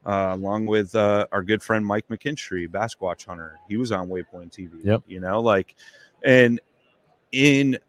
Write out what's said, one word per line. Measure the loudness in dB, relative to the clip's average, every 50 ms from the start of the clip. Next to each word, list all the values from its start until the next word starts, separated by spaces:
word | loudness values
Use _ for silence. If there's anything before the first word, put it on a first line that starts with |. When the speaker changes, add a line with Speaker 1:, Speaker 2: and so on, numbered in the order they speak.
| _
Speaker 1:
uh, | -2 0 0 0 -2 -2
along | -4 -4 -4 -4 -4 -2
with, | 0 2 0 0 0 0
uh, | 2 2 4 4 2 0 0 -2
our | -4 -2
good | 0 -2 -2 0
friend | -2 -2 -2 0
Mike | -2 -4 -4 -4 _
McKinstry, | -12 -8 _ -8 -8 -8 -10 -8 -8 -8 -8 -6
Basquatch | -4 -4 -4 -4 -6 _ -6 -6 -6 _ -10
Hunter. | -16 -16 -14 -14 -18 -20 -20 _ _
He | -6
was | -4 -4 -2
on | -4 -4 -4 -6
Waypoint | -6 -8 -8 _ -14 -20 -20 -20 -18
T | -16 -18
V. | -16 -16 -6 0
Speaker 2:
Yep. | 0 0 0 0 _
Speaker 1:
You | -16 -10
know, | -6 -4 -2 0
like, | 2 2 2 2 0 _ _ _ -20 -20 _ -20 -20 _ _ _ 2
and | 6 8 8 8 6 4 0 _ _ _ _ _ _ _ _ _ _ _ _ _ _ -2
in | 2 4 4 4 4 2 0 0 -2 _